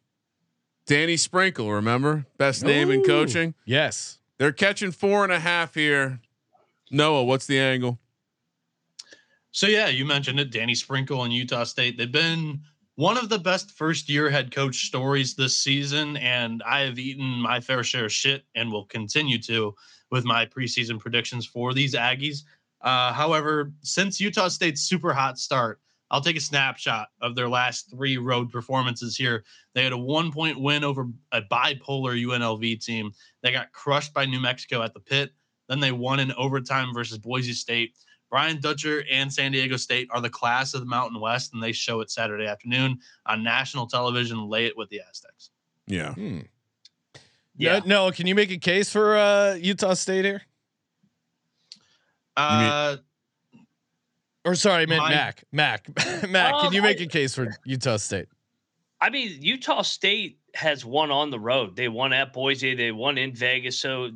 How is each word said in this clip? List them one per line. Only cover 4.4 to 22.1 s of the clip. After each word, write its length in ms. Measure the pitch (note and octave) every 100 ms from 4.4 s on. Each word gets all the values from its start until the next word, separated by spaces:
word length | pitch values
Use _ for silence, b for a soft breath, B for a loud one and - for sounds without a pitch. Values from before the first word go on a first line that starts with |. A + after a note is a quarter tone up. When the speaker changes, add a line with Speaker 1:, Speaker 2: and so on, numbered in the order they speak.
Speaker 1:
They're 100 | C#3+
catching 380 | C#3+ G3+ G3+ G3
four 320 | D#3+ G3+ G3+
and 100 | G3
a 60 | F3
half 360 | E3+ F3 E3 D#3
here. 440 | D3+ C#3+ C3+ B2+ - _ _ _ _ _ _
Noah, 320 | C#3 D3+ D3 B2
what's 220 | C3 -
the 140 | C3+
angle? 400 | C3+ B2+ B2 A#2+ _ _ _ _ _ _ _ _ _ - B B B B B
Speaker 3:
So, 140 | - G3
yeah, 220 | G#3+ G#3
you 160 | B2+ C#3
mentioned 360 | C#3+ C3+ C#3
it, 100 | C#3+
Danny 240 | A2+ A#2 A#2+
Sprinkle 500 | - C3+ C3+ C#3 A#2+
and 80 |
Utah 320 | A#2+ B2 B2 A2+
State. 340 | - B2 A#2+
They've 120 | A#2+
been 500 | D3+ E3 E3 D#3 C#3+ B B _ -
one 220 | E3+ A#3+
of 100 | A3
the 100 | G#3+
best 320 | F3 F3+ -
first-year 580 | - D#3 D#3+ - C#3+ D3+
head 200 | C#3 B2+ C#3
coach 320 | C3+ B2 -
stories 480 | B2+ C3 C#3 C3 -
this 240 | C3 -
season, 580 | C#3 C#3 C#3+ D3 D3 C#3+
and 460 | B2 B2 A#2 A2+ A2+
I 160 | C#3
have 180 | C3+ B2
eaten 280 | C3 C3+ C3
my 340 | B2 A#2 B2
fair 240 | A#2+ B2+ A#2
share 220 | B2+ G#2+
of 60 |
shit 320 | - C3+ C#3 - A2+
and 180 | A#2
will 140 | G#2 G2+
continue 520 | A#2 G#2+ D3+ D3 A2+
to 320 | G#2+ A2+ G#2+ - b b b
with 140 | B2+ A#2+
my 220 | A#2 A2+
preseason 520 | - B2 - A#2 A2+
predictions 480 | A#2+ A#2 A2 B2 A2
for 280 | A#2+ B2 B2+
these 200 | C#3 B2+
Aggies. 440 | A#2+